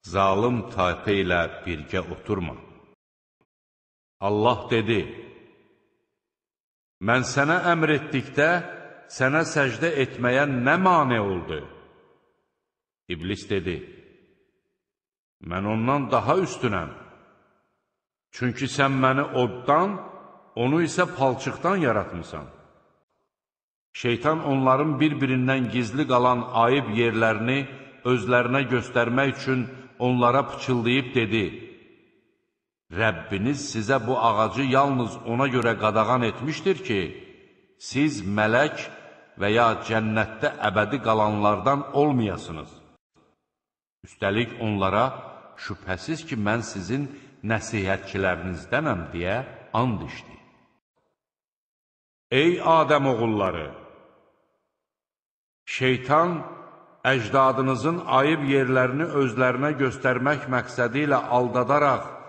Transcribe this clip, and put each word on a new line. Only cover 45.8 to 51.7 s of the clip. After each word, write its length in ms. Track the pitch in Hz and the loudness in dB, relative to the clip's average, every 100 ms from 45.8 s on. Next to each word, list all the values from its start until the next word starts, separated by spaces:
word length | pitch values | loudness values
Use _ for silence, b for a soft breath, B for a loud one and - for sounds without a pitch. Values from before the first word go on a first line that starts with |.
| 95 92 - 160 - | -8 -8 -6 -8 -6
ki, 100 | 117 | -4
mən 260 | 101 117 | 0 -2
sizin 400 | 107 101 87 131 139 B B B | -4 -8 -4 -4 -4 B B B
nəsihətçilərinizdənəm", 1600 | 104 110 - 110 95 95 - 98 95 87 90 85 - 127 156 98 76 | -4 -4 -2 -2 0 -2 -4 -2 0 0 -4 -8 -4 -2 0 -4 -6
deyə 260 | 85 90 113 135 - - | -4 -2 -4 -6 -16 -6
and 300 | 110 127 98 | -2 0 -2
içdi. 340 | 80 - - - _ _ _ _ _ _ _ _ _ _ _ _ _ | -8 -14 -18 -20 _ _ _ _ _ _ _ _ _ _ _ _ _